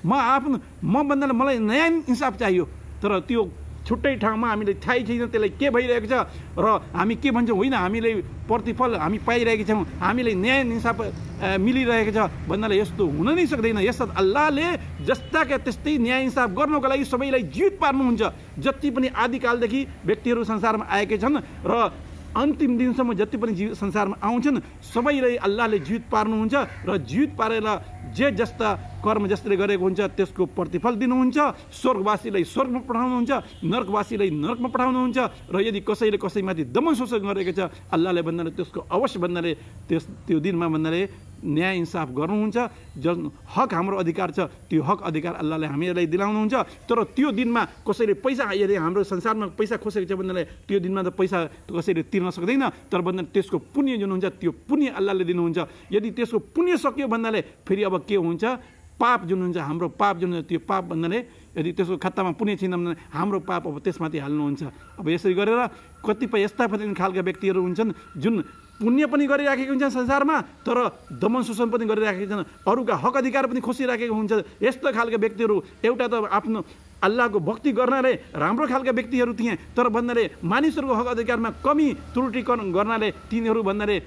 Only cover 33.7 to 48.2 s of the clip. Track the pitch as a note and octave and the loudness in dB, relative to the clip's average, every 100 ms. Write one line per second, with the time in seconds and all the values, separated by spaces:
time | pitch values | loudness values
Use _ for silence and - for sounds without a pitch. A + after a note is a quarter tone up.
33.7 | A3+ G3 G#3 G3+ A3 G3 D3+ D#3 A#3+ A#3+ | -2 0 -2 0 0 0 0 -2 -2 -4
34.7 | B3+ B3+ B3+ B3+ A#3 A#3 - - F3+ A3+ | 0 0 2 2 0 -2 -4 -4 0 0
35.7 | G3+ G3+ G#3 A3 G3+ F#3+ G#3 F#3+ E3+ C3+ | -2 -2 2 2 2 -2 -2 -2 -2 0
36.7 | D#3 D#4+ B3+ B3 A#3+ G3+ G3 F3+ F3+ F3+ | 2 2 2 0 -2 -2 -2 -2 -2 -4
37.7 | - - E3+ F3 F3 E3 E3+ E3 D#3 F3 | -6 -2 0 2 0 0 -4 -6 -6 -8
38.7 | F3 - F3+ B3+ G3+ F3 F3 E3+ D3+ - | -8 -2 0 0 0 -2 -2 -2 -4 -8
39.7 | - - E3 - - - D#3+ D#3+ F3 E3+ | -20 -4 -4 -4 -16 -2 0 0 0 0
40.7 | D#3 D#3+ E3 G3 - - - E3+ D3+ F#3 | 0 0 -2 -4 -8 -20 -10 -4 0 0
41.7 | F#3+ E3 F3+ D3+ B2+ D#3+ G#3 G#3+ A3+ A#3+ | -2 -4 -4 -4 -4 -2 0 0 0 -2
42.7 | - - - C#3+ F3 D3+ - - - F3+ | -6 -18 -4 -2 -2 -4 -10 -8 -2 0
43.7 | E3+ F#3+ G3 E3+ E3 F3+ D#3+ E3+ - - | 0 -2 0 -2 -2 -2 -2 -4 -6 -2
44.7 | D#3 C#3+ G3+ F3+ D#3+ E3+ F3 D#3 D#3+ D#3 | 0 2 0 0 -4 -4 -4 -4 -4 -4
45.7 | C#3+ F3 F3 E3+ F3+ G3+ G#3+ G#3+ B3 - | -2 0 0 0 2 2 2 2 0 -2
46.7 | - - A#3 G#3+ - C#4 G#3 A#3+ A#3 F3+ | -8 0 0 2 2 0 2 0 0 -2
47.7 | - - G3+ A3 G3 | -4 -4 0 2 2